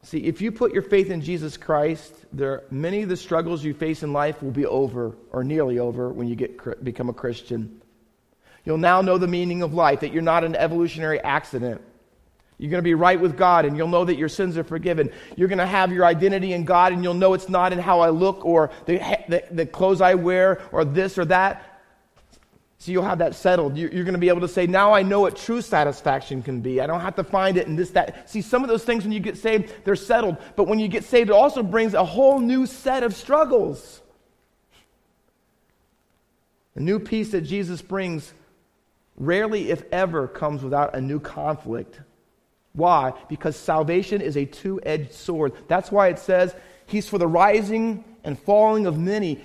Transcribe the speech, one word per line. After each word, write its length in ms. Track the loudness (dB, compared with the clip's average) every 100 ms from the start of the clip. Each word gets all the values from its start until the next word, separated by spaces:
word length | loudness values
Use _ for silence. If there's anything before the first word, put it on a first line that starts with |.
See, 200 | _ -6
if 160 | -4 -4
you 100 | -6
put 220 | -2 -2
your 100 | -2
faith 280 | 0 0 0
in 100 | -4
Jesus 360 | -6 -6 -8 -12
Christ, 560 | -2 0 0 -2 -10 -20 -18
there, 320 | -6 -4 -6 -8
many 300 | -6 -4 -4
of 60 | -4
the 80 | -6
struggles 460 | -2 -4 -2 -6
you 100 | -6
face 300 | -6 -6 -4
in 100 | -4
life 300 | -2 -2 -4
will 80 | -8
be 160 | -4 -2
over, 480 | 0 -2 -2 -8 -10 -10
or 140 | -6
nearly 340 | -4 -2 0 0
over, 300 | -4 -4 -6
when 180 | -6 -6
you 80 |
get, 480 | -4 -6 -8 -12 -10
become 260 | -10 -6 -8
a 40 |
Christian. 680 | -6 -8 -8 -8 -8 -8 -14 _ _ _ _ _ _ _ _
You'll 140 | -6 0
now 220 | 4 4
know 160 | 4 2
the 120 | 2
meaning 340 | -2 -2 -2
of 120 | -4
life, 260 | 2 2 2
that 120 | -2
you're 80 | -2
not 220 | 0 0
an 140 | 0 -2
evolutionary 640 | -2 0 -2 -4 -4 -4
accident. 600 | -2 -4 -4 -6 -6 -8 -12 _ _ _ _ _ _ _
You're 120 | -4
gonna 120 | -2
be 120 | 2
right 260 | 4 4 4
with 160 | 2 4
God, 280 | 4 6
and 120 | 4 0
you'll 120 | 0
know 160 | 2
that 120 | 2 0
your 120 | -2
sins 300 | -2 -4 -4
are 60 |
forgiven. 460 | -6 -4 -2 0 -2 -4 -18 0
You're 120 | 0
gonna 180 | 2 0
have 260 | 2 0
your 120 | 4
identity 480 | 4 6 2 0 -2
in 120 | -4
God, 280 | 2 4 4
and 120 | 2
you'll 100 | -2
know 200 | 2 4
it's 140 | 2 0
not 240 | 0 2
in 60 | 0
how 220 | 2 4
I 80 | 4
look 360 | 4 0 0
or 260 | 2 4 2 -2 -4
the, 120 | -4 -2 -4 -2
the, 160 | -4 -4
the 140 | -6 -6
clothes 340 | 0 2 4
I 140 | 4
wear 460 | 4 2 2 2 2 -4
or 120 | -2
this 320 | 0 0 -2 -2
or 100 | 0
that. 420 | 2 2 -2 -16 -20 _ _ _ _ _ _ _ _ _ _
So 120 | -4
you'll 140 | -2
have 140 | 0 0
that 180 | -2 0
settled. 400 | 2 2 0 -2
You, 120 | -4
you're 120 | -4
gonna 140 | -4 0
be 100 | 2
able 120 | 2
to 80 | 0
say, 180 | -2 0
"Now 260 | 4 6
I 120 | 4
know 160 | 4 2
what 160 | 2 0
true 240 | -6 -6
satisfaction 840 | -2 0 0 0 -2 -2 -4 -10
can 200 | -8 -6
be. 180 | -4 -2
I 80 | -2
don't 100 | -4
have 160 | -6
to 80 | -6
find 340 | -2 0 2 0
it 120 | -2
in 80 | -4
this, 140 | 0
that." 380 | 0 0 -6 -10
See, 140 | -10
some 220 | -2 -2
of 40 | 0
those 140 | -2
things 220 | 0 -2
when 80 | -2
you 80 | -4
get 160 | -6 -4
saved, 360 | 0 0 -2 -8
they're 100 | -2
settled. 420 | -2 2 0 0 -4 -10 -2
But 100 | 0
when 140 | 2
you 80 | 0
get 160 | -4
saved, 260 | 2 2 6
it 20 |
also 300 | 6 6 2
brings 320 | -2 0 0
a 100 | 0
whole 360 | 0 4 4 6
new 260 | 2 0 0
set 380 | -4 -2 0
of 100 | -2
struggles. 880 | -4 0 2 4 2 0 -6 -14 -20 _ _ _ _ _ _ _ _ _ _ _ _ _ _ _ _ _ _ _ _ _ _ _ _ _ _ _
The 60 | -8
new 180 | -2 -2
peace 320 | -2 -4 -2
that 120 | -4
Jesus 380 | -4 -6 -6 -8
brings 520 | -8 -6 -4 -8 -10 _ _ _ _ _ _ _ _ -8
rarely, 540 | -2 0 0 -2 -2
if 140 | -4 -4
ever, 340 | -2 -2 -2 -4
comes 380 | -4 -6 -4
without 320 | -4 -2 -2 -2
a 40 |
new 200 | -4 -6
conflict. 800 | -8 -8 -6 -6 -6 -10 -10 -18 -20 _ _ _ _ _ _
Why? 400 | 0 2 4 2 -6 -12
Because 260 | -6 -6
salvation 680 | -6 -2 0 2 0 0 -4
is 160 | -2 -4
a 80 |
two-edged 680 | -6 -8 -8 -6 -4 -4 -6
sword. 400 | -12 -8 -2 -2 -4 -2
That's 240 | -2 0
why 160 | 2 2
it 100 | 2
says, 340 | 0 2 2 -2 -20 -20 _
"He's 220 | -6 -2
for 100 | 0
the 100 | 2
rising 760 | 4 6 4 2 -2 -2 -4 -10 -14
and 120 | -10 -8
falling 500 | 2 6 6 4 0
of 120 | 0
many, 420 | -2 -2 -2 -6